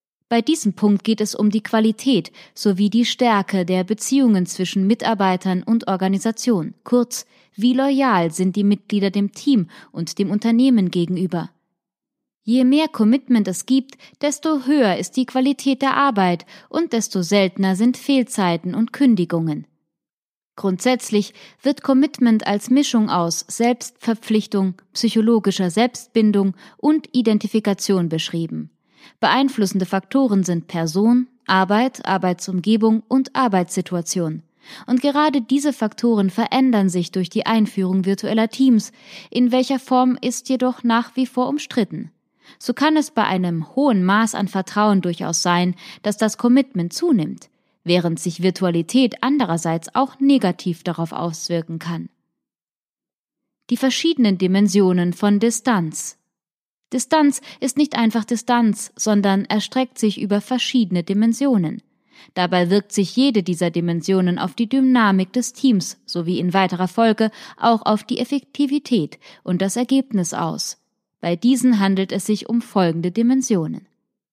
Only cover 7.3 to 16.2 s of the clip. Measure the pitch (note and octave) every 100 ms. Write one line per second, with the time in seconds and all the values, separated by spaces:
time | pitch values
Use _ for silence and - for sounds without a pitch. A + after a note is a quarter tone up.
7.3 | _ _ - A#3 B3+ C#4 C4+ C4+ G3 E3+
8.3 | D#3+ F#3 F3+ G3+ G3+ - G#3 G3 F#3+ G3
9.3 | - - C4 E3+ - - - E3 - G3+
10.3 | G#3 A3+ A#3 C4 A#3+ F#3 F3+ E3+ F3+ F3+
11.3 | F3 D#3+ _ _ _ _ _ _ _ _
12.3 | _ - A#3+ B3+ C#4+ D#4 - G#3+ B3+ -
13.3 | A#3+ F#3 F3+ - C4 C4 - - _ C#4+
14.3 | - D#4+ D4+ B3 D4+ A3+ E3 F3 - B3+
15.3 | C4 C4 C#4 C4+ C4 C4+ - C#4 G#3+